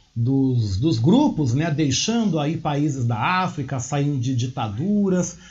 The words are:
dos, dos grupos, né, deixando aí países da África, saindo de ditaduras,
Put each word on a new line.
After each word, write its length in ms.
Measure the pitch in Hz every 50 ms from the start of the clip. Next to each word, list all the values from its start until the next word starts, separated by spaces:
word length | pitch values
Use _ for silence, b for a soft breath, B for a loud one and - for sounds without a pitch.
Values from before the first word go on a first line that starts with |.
| B B _
dos, 640 | 117 117 127 135 135 135 131 127 120 110 101 95 95
dos 220 | 123 165 156 117
grupos, 540 | 113 156 202 269 302 247 - - 151 117 117
né, 180 | 143 160 170
deixando 680 | 156 135 156 139 127 - - - 226 233 226 202 160 156
aí 200 | 143 147 165 -
países 480 | - 160 147 143 147 156 131 135 120
da 120 | 120 117 107
África, 640 | 123 165 180 185 185 175 - 151 139 131 143 127
saindo 400 | 120 - 147 143 143 147 147 135
de 160 | 117 135 135
ditaduras, 1000 | 117 123 127 131 139 120 107 101 107 160 202 208 208 202 190 185 180 175 180 - B B B